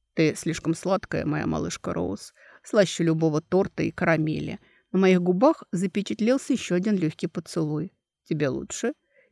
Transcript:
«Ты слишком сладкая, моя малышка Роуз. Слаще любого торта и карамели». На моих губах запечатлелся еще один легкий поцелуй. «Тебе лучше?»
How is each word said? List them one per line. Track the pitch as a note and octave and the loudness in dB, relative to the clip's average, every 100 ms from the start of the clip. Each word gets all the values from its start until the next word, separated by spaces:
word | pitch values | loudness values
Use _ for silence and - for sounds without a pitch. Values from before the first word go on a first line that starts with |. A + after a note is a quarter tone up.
| _ | _
«Ты | - D#3 | 0 2
слишком | - D#3+ D#3+ D#3+ | 2 -4 -4 -2
сладкая, | E3 F3+ - - - D3+ | -2 0 -2 -2 -4 -2
моя | D3+ - | -2 -2
малышка | D#2 E3 - - | -2 -4 -8 -8
Роуз. | - F3 G3+ - _ - - | -4 -4 -6 -12 _ -20 -20
Слаще | - A3 F#3 - | -2 2 2 2
любого | E3 D#3+ D#3+ D3+ | 0 2 2 0
торта | - F3+ G3+ - | 0 0 0 -2
и | D#3+ | -4
карамели». | - F3 D#3+ D#3 D3+ D#3 - _ _ _ | -2 0 0 0 -2 -6 -10 _ _ _
На | F#3+ | 2
моих | F#3+ F3+ | 6 6
губах | F3+ F3+ C4+ E4 - | 4 4 4 4 -4
запечатлелся | F3 G3 G#3 G3 G#3+ G#3+ C4+ - | -4 -2 -2 -4 0 2 2 2
еще | C4 - F3+ | -2 0 0
один | G#3 G3 | 2 2
легкий | D#3 - E3+ | 0 -2 -8
поцелуй. | - - F3 D3+ D3+ F#3+ _ _ _ | -8 -8 -4 -2 -4 -6 _ _ _
«Тебе | - D#3 C#3+ | -6 -2 -2
лучше?» | C3 - - A#3 - _ _ _ | -2 -8 -6 -6 -6 _ _ _